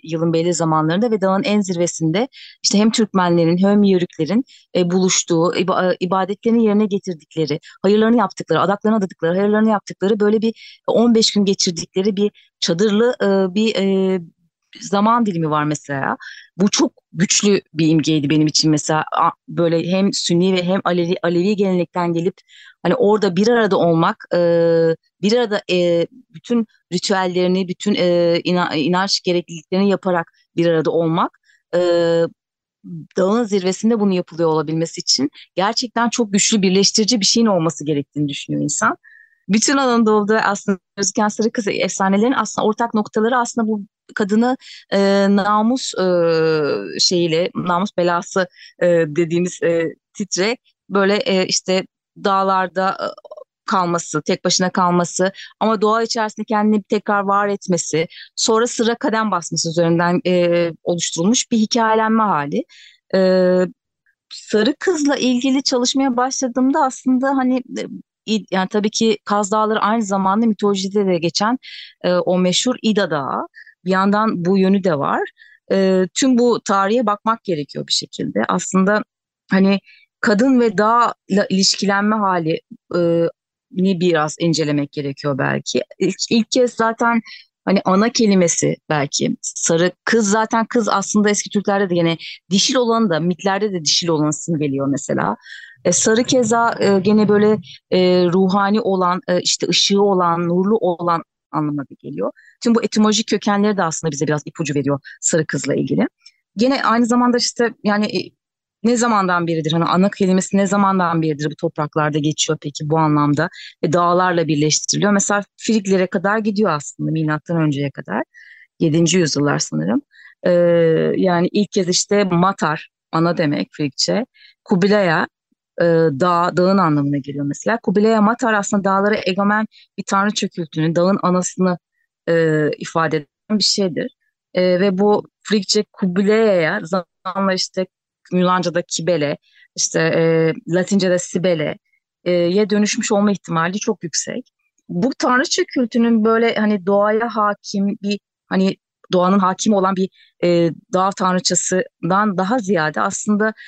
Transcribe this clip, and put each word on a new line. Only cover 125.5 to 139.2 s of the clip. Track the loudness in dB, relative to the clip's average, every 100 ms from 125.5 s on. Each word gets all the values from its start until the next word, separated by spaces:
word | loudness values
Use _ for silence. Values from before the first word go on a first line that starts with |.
| _ _ 0
e, | 2 4 2 2
dağ, | 2 2 2 2
dağın | 2 4
anlamına | 4 2 0 -2
geliyor | -4 -6 -6
mesela. | -4 -4 -2
Kubilay'a | 0 2 4 4
Matar | 2 2 0
aslında | 0 0 -2
dağlara | 0 2 0 0 -2
egemen | -2 0 0 -2 -10 _ -14
bir | -4
tanrıça | 0 0 -2 -4
kültünü, | -6 -6 -2 0
dağın | 2 2 2
anasını, | 0 0 -2 0 0 -2 _ _ _ _ -2
e, | 2 2 2 0 -2
ifade | -4 -2 0 -2
eden | -6 _ -4 0
bir |
şeydir. | 0 0 -2 -4 -8 -10 _ _ _
E, | 0 2 2
ve | 2 2
bu | 2 2 -2 _
Frigçe | -2 -2 0 -2 -4
Kubilaya'ya | -4 -2 0 2 2 2 2 0 -4
zamanla | -4 -6 -6 _ -10 -4 -2
işte | -2 -4 -6 -8 _ _ _ -4
Yunanca'da | 0 2 0 0 -4
Kibele, | -4 -4 -2 0